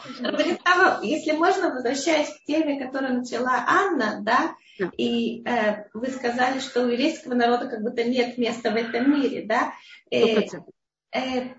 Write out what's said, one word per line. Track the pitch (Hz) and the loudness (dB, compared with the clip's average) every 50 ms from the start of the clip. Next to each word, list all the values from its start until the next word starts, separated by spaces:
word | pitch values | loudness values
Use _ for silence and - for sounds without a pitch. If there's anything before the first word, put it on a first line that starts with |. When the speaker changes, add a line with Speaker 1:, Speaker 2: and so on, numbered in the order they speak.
| - | -12
Speaker 1:
Мгм. | 262 254 - 247 | -14 -10 -6 -4
Speaker 2:
Рабанит | - - - 302 330 359 - - | -2 0 0 0 0 0 0 2
Хава, | 349 370 370 381 311 - - - | 2 4 6 6 4 4 2 0
если | 208 294 311 - 320 302 | -2 -2 -2 0 0 0
можно, | 302 330 359 392 381 339 311 | 2 4 4 4 2 2 0
возвращаясь | 262 254 247 233 277 277 - 339 311 294 294 - | -2 -2 -2 -2 -2 -2 0 2 2 2 2 0
к | - - _ | -6 -10 _
теме, | - 294 320 320 294 277 277 262 | -2 0 2 2 2 0 -4 -4
которую | 247 269 269 269 262 247 247 | -6 -4 -4 -2 0 -2 -2
начала | 247 - 240 233 254 254 - - - | -2 -4 -4 -4 -2 0 0 0 2
Анна, | - 311 359 392 392 349 269 220 208 214 196 208 | 2 2 2 2 2 2 0 0 0 -2 -2 0
да, | 214 240 - 320 330 - - _ - - - | 2 2 2 2 0 -4 -10 _ -14 -8 -6
Speaker 1:
Да. | 196 175 - | -6 -4 -4
Speaker 2:
и, | - 240 240 240 233 233 233 233 - - | -2 -2 0 0 0 -2 -2 -4 -6 -4
э, | - 240 233 214 214 202 - - - - | -2 0 0 2 0 0 -2 -6 -12 -10
вы | 214 240 | -8 -6
сказали, | 269 262 - - 240 233 247 254 262 269 262 | -6 -6 -4 -4 -2 0 0 0 0 0 -2
что | 254 - - 240 254 | -4 -4 -2 0 0
у | |
еврейского | 240 240 240 285 320 320 - - 262 247 | 0 2 2 0 0 -2 -4 -6 -4 0
народа | 247 240 233 240 240 277 - | 2 2 4 2 2 -2 -4
как | 240 214 208 | -6 -6 -6
будто | 233 254 233 233 | -4 -2 -2 0
нет | 240 254 262 233 - - - | 0 2 0 0 0 -2 -2
места | 240 226 233 - - 233 | -2 -2 -2 -2 -2 -2
в | 214 | 0
этом | 233 233 - - 233 247 285 | -2 -2 -2 -2 0 2 2
мире, | 294 285 269 226 - - - | 4 4 2 0 -2 -4 -4
да? | 208 220 247 - - - - - - - - _ - | 0 0 0 0 -2 -4 -10 -18 -20 -20 -20 _ -2
Э, | - 247 | 0 4
Speaker 1:
Сто | 233 226 220 | 4 4 4
процентов. | 214 196 - - 165 - - - _ _ _ _ _ _ _ - | 4 0 0 -4 -12 -14 -16 -20 _ _ _ _ _ _ _ -6
Speaker 2:
э, | 240 262 262 254 247 254 254 - | -4 -4 -2 -2 -4 -4 -6 -10